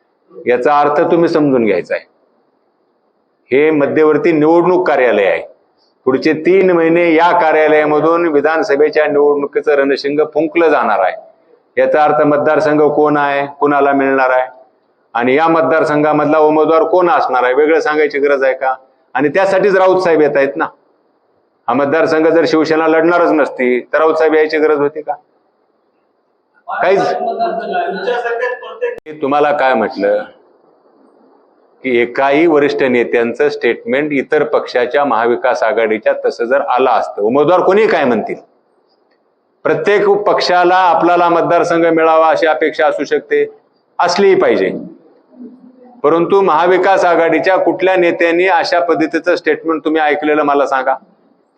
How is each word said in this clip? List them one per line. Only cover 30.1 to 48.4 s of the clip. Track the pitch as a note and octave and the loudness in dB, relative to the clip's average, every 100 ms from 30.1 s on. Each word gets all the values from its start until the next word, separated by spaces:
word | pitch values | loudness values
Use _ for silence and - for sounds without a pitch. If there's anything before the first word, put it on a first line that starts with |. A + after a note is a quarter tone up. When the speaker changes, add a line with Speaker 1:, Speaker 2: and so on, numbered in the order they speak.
| G#2 G#2+ - _ _ _ _ _ _ _ _ _ _ _ _ _ _ | -2 -4 -18 _ _ _ _ _ _ _ _ _ _ _ _ _ _
Speaker 1:
की | C3 A#2+ | -2 0
एकाही | A#2+ A#2+ C#3 C#3+ E3+ | 0 0 0 2 4
वरिष्ठ | D3 C#3+ C#3+ | 4 2 0
नेत्यांचं | C3+ B2 A2+ A#2+ A#2 A2+ D3 | 0 0 0 0 -2 -2 -2
स्टेटमेंट | D3 A#2+ A2 A#2 B2+ D3+ | -2 -4 -4 -4 -4 -4
इतर | C#3+ C3 D3+ | -4 -2 -2
पक्षाच्या, | C#3+ C3 - B2+ A#2+ C#3+ C#3 | 0 -2 -4 -4 -2 -2 0
महाविकास | A2 A#2 A#2+ B2+ A#2 | 0 0 0 -2 -2
आघाडीच्या | A2+ G#2+ A2+ G#2+ C#3 C#3 B2 | -2 0 -2 -2 -2 -2 -4
तसं | - A#2 | -4 -2
जर | C#3 | -2
आलं | - B2+ B2+ | -2 0 0
असतं, | A#2+ - - | 0 -2 -4
उमेदवार | G#2 C3+ D3 F3+ | -2 0 2 2
कोणी | D#3 G3 G#3+ | 2 2 2
काय | F3+ C3+ | 0 0
म्हणतील, | A2+ - F2+ - _ _ _ _ _ _ _ _ _ _ _ C#3 | -2 -4 -12 -16 _ _ _ _ _ _ _ _ _ _ _ -4
प्रत्येक | D3+ G3+ G3+ G3+ | -2 0 0 2
पक्षाला | G3+ F3+ E3+ - F3+ F3 F#3 | 0 0 -2 0 0 2 2
आपल्याला | F3+ E3 E3+ F3 F3 | 2 2 2 2 2
मतदारसंघ | E3 D3+ E3+ D#3+ E3+ E3 | 0 0 0 0 0 0
मिळावा | D#3+ D#3+ D#3+ D#3+ | 2 2 2 2
अशी | D3+ D#3+ | 2 0
अपेक्षा | D3+ D3+ - D3+ | 0 -2 0 -2
असू | C#3+ | -2
शकते, | C#3 D3+ - D3 C#3+ - _ _ _ - | -4 -4 -2 -2 -2 -6 _ _ _ -4
असलीही | E3+ E3+ G3 F#3 | -2 2 2 4
पाहिजे. | D3+ G#2+ F#2+ - - - _ _ _ - - - - - - - | 2 0 -2 -6 -12 -20 _ _ _ -20 -20 -20 -20 -20 -20 -4
परंतु | C#3+ E3 E3+ G3 | 0 0 2 2
महाविकास | F#3+ D#3 F3+ F3+ F#3+ G3 F#3 | 2 2 2 2 2 2 2
आघाडीच्या | E3 E3 D#3 F#3 F#3 | 2 2 0 0 0
कुठल्या | F3+ E3+ F#3 F#3 | 0 0 0 2
नेत्यांनी | E3+ D3 E3+ E3+ | 0 0 0 0